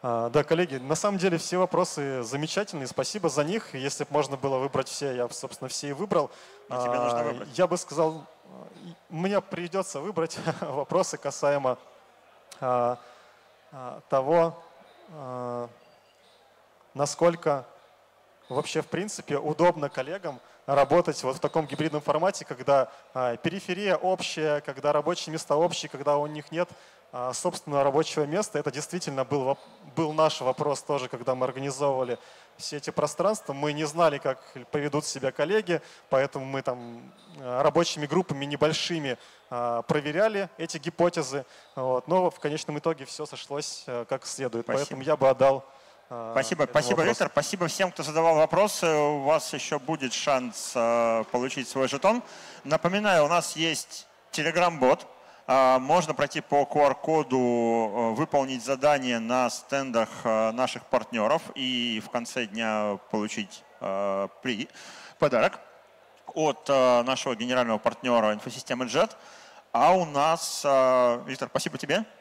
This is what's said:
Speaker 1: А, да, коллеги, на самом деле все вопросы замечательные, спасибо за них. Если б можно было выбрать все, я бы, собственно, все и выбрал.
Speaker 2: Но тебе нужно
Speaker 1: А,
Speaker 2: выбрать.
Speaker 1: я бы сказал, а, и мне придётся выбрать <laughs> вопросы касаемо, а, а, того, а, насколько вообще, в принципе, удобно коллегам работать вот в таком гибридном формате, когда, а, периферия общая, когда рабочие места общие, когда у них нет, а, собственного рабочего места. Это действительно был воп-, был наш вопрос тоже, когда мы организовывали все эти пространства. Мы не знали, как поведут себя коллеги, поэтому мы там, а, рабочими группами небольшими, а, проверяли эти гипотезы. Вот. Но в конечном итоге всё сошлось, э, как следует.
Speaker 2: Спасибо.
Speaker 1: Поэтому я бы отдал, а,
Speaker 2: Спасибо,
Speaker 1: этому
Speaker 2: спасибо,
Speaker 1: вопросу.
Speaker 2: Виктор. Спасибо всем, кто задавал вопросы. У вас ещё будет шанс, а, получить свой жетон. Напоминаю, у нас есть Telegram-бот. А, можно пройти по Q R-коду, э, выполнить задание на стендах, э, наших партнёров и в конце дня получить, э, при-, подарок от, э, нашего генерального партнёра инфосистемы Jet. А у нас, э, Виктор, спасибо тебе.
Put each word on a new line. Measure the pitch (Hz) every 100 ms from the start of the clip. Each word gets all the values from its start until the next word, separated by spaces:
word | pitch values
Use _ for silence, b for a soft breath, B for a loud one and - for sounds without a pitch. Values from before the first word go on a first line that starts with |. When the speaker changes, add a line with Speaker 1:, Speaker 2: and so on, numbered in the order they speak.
| 127
Speaker 1:
А, | 117 117
да, | 135
коллеги, | 143 165 180 135
на | 131 160
самом | 208 196
деле | 185 170
все | - 180
вопросы | 185 165 175 - 139 131
замечательные, | 113 139 156 - 214 160 127
спасибо | - 131 208 170
за | 143 147
них. | 220 -
Если | 135 135 -
б | 147
можно | 143 135 139
было | 139 135
выбрать | 135 135 131
все, | - 143 123
я | 120
бы, |
собственно, | - 135 - 131
все | - 143
и |
выбрал. | 139 202 180 139 B B B -
Speaker 2:
Но | 127
тебе | 123 123
нужно | 120 120
Speaker 1:
А, |
Speaker 2:
выбрать. | 117 120 - 131
Speaker 1:
я | 180
бы | 175
сказал, | - 147 160 160 143 - -
а, | - - -
и | 175 170 _
мне | 160 190 202
придётся | 180 170 175 185 180 139
выбрать | 165 180 165 - 160
<laughs> | 151
вопросы | 160 135 139 170 185 135
касаемо, | 143 - 143 143 135 120 - - _ _ _ _ _ -
а, | 131 123 120 123 B B B B B _ _
а, | 139 127 - _
того, | 139 131 170 165 165 - - - - -
а, | 160 131 127 123 120 120 113 _ _ _ _ _ _ _ _ _ _ _
насколько | 135 139 - 170 170 165 143 123 - _ _ _ _ _ _ _
вообще, | 127 156 160
в | 147
принципе, | 160 208 - - 143
удобно | 151 151 175 160 143
коллегам | - 131 190 175 127 b b -
работать | 143 135 170 175 147
вот | 127 139
в |
таком | 143 165 147
гибридном | 143 156 147
формате, | 143 147 180 196
когда, | - 127 131 139 127 B B
а, | 127 123 117
периферия | 165 190 - 180 202 160
общая, | 180 185 - - 156 147
когда | 147 135 143
рабочие | 147 143 175 -
места | 160 - 147
общие, | 170 170 151
когда | 135 143 143
у | 147
них | 151 147
нет, | 160 175 - B B B 127
а, | 123
собственного | 127 180 175 - 143
рабочего | 139 139 156 -
места. | 143 170 214 147
Это | 147
действительно | 131 147 180 165 135
был | 131 143
воп-, | 131 143 - - 151 135
был | 160
наш | 156 156 156
вопрос | 131 131 147 135
тоже, | - 143 127
когда | 123 117 127
мы | 127
организовывали | 131 139 131 143 131 123 117 B B B _
все | - 147
эти | 147
пространства. | 156 147 - 180 214 -
Мы | 139 147
не | 147 151
знали, | 156 165 143
как | 139 131 - - 120
поведут | 151 147 143 147
себя | 120 131
коллеги, | - 151 214 185 165 B B B
поэтому | 135 139 143 135
мы | 135
там, | 135 123 120 117 127 - - 156
а, | 127 123
рабочими | 147 147 170 - 147
группами | 185 185 139 185
небольшими, | 190 151 156 - 170 143 120 B B _
а, | 120 120 117
проверяли | - 151 143 156 220 208 185 -
эти | 165 165
гипотезы. | 160 - 175 165 135 139 131 B B -
Вот. | 131 127 139
Но | 180 180
в | -
конечном | 151 151 - 147
итоге | 165 156 135
всё | - 151
сошлось, | - - 143 - - -
э, | 123 117
как | 135 -
следует. | - 131 117 117
Speaker 2:
Спасибо. | 131
Speaker 1:
Поэтому | 143 139
я | 135 151
бы | 135
отдал, | 127 135 135 - B B B _
а, | 120 113
Speaker 2:
Спасибо, | 117 135 -
Speaker 1:
этому | 135
Speaker 2:
спасибо, | 123 120 -
Speaker 1:
вопросу. | 165
Speaker 2:
Виктор. | 226 165
Спасибо | - 143 190 175
всем, | - 185
кто | 175
задавал | 156 156 165 160
вопросы. | 156 170 208 - 170
У | 151 147 151
вас | 139 156 -
ещё | 143 - 147
будет | 127 160 131
шанс, | - - 135 123 107 - 127
а, | 117 117 117 113 110
получить | 127 127 139 123
свой | 135 131
жетон. | 139 190 240 - B B B
Напоминаю, | - 156 175 196 208 175 147
у |
нас | 170 160 151
есть | 165 151 - - - _ _
Telegram-бот. | - 151 165 175 160 131 156 - B B B -
А, | 131 131 131
можно | 131 170 156
пройти | 151 147 156
по | - 143 139
Q | 151 143
R-коду, | 131 - 160 147 131
э, | 123 120 117 117 110 104 113
выполнить | 113 160 143 135 131
задание | 113 135 139 147 127 117
на | 113 127 123
стендах, | - - 139 135 117 110 -
э, | 120 110 110
наших | 117 127 120 -
партнёров | 123 110 120 107 160 -
и | - 127 123 120 107 104
в |
конце | 123 117 127 113
дня | 107 113 107 104 98 -
получить, | 110 107 - 101 - - -
э, | - 95 101 98 98 -
при-, | 131 107 139 B B B B B
подарок | 147 123 156 - - - _ _ _ _ -
от, | - 156 135 -
э, | 139 127 123
нашего | 120 131 - 113
генерального | 123 127 117 110
партнёра | - 113 131 120 107
инфосистемы | 107 127 131 - 127 123
Jet. | 131 220 - B B B B _
А | 117 147
у | 185 165
нас, | 143 151 165 - -
э, | 143 135 131 127 123 120 123
Виктор, | 131 123
спасибо | 147 - 135
тебе. | 139 175 220 -